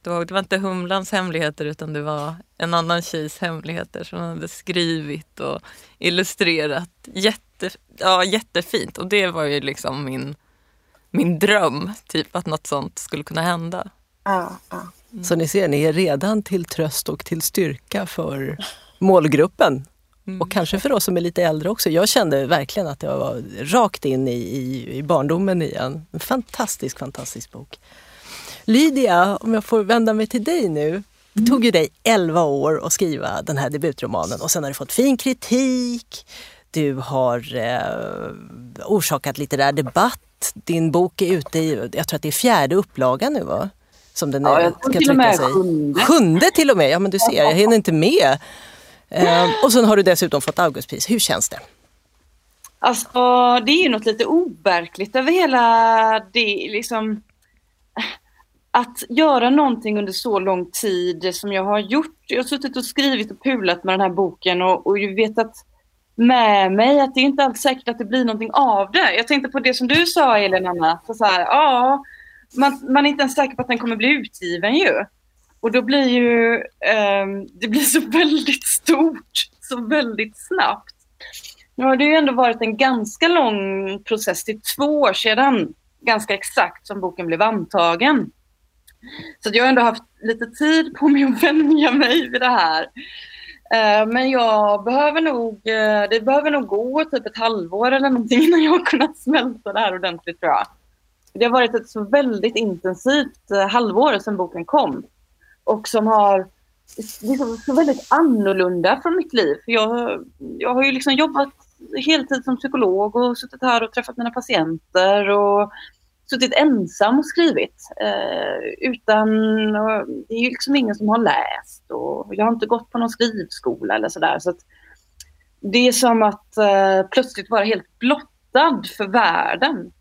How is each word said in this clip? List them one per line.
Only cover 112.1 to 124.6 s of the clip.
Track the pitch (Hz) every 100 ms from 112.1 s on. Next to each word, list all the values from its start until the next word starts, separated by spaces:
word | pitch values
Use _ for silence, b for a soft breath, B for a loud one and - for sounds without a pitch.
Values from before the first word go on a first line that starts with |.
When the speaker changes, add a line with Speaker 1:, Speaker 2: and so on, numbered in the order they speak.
| 311 269 262
Speaker 4:
som | 262 254
psykolog | 269 269 202 190 208
och | 240 247 240
suttit | 254 262
här | 254 233
och | 220
träffat | - 240 247
mina | 233
patienter | 240 240 208 160 165 _ 185 185 202 202
och | 202 202 202 208 B B B _ _ -
suttit | 254 254
ensam | - 302 233 175 - 208 269
och |
skrivit. | 294 - 339 175 - _ - -
Eh, | 208 202 - - 98 92 - - 262
utan, | 240 - 214 220 220 220 220 214
och | 214 220 214 127 120 -
det |
är | 226
ju | 247
liksom | 247 -
ingen | 277 226
som | 208 208
har | 226
läst | 202 135 - - - - _
och | - 135 143 202
jag | 196
har | 220
inte | 233
gått | 214 233 233
på | 233
någon | 233
skrivskola | - 233 220 165 - 127 104 107
eller | 107 107
sådär. | - 160 165
Så | 180
att | 175